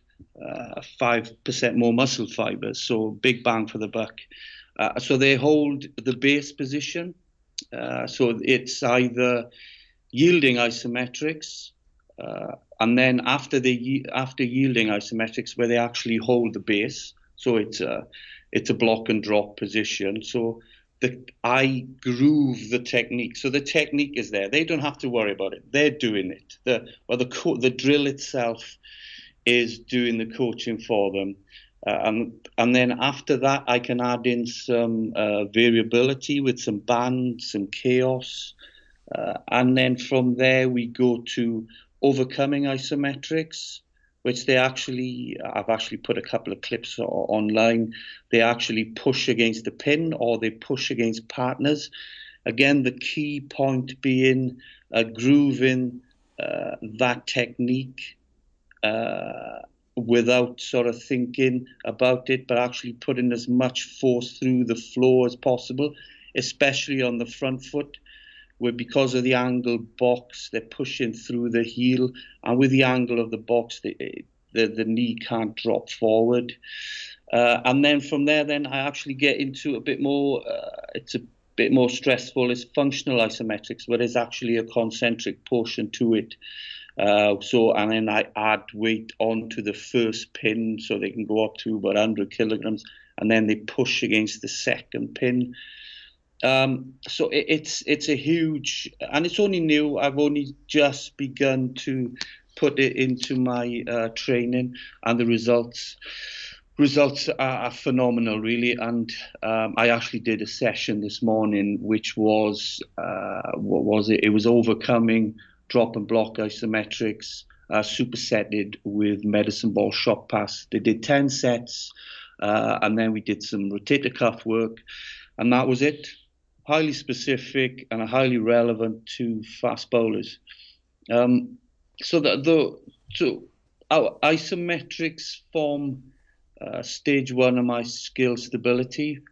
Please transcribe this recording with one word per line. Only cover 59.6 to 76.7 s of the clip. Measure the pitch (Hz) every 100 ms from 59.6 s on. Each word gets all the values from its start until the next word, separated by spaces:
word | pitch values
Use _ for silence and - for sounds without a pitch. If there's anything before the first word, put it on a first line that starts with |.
| - _ _ -
without | 113 120 117 123 123 -
sort | - 127 120
of | 117
thinking | - 131 120 - 131 123 127 -
about | 117 110 127 127 127
it, | 131 131
but | 120
actually | 123 - 123
putting | 113 - 123 123
as | 117 123
much | 123 123 - - -
force | 135 123 123 -
through | 131 127 117
the | 117
floor | - 127 127 127 123
as | 123
possible, | 139 123 - 127 147 147 - - - -
especially | 135 - 139 135 - 135
on | 123 120
the | 117
front | - 135 131
foot, | - 147 143 - _ - - - _ -
where | 120
because | 120 120 143 131 127
of |
the | 123
angle | 127 127 123 123 117
box, | 117 - 123 123 - - -
they're | 113
pushing | - - 131 - 123
through | 110 - 120 120
the | 117
heel, | 113 - 123 127 127 - - _
and | - 123
with | 135
the | 135
angle | 127 127 120 117
of | 113
the | 110
box, | 110 120 117 -
the, | 101 - - - - _ _
the, | 113 110
the | 113 113
knee | 113 120 117
can't | - 117 107 110
drop | 113 104 -
forward. | - 110 110 113 123 123 - -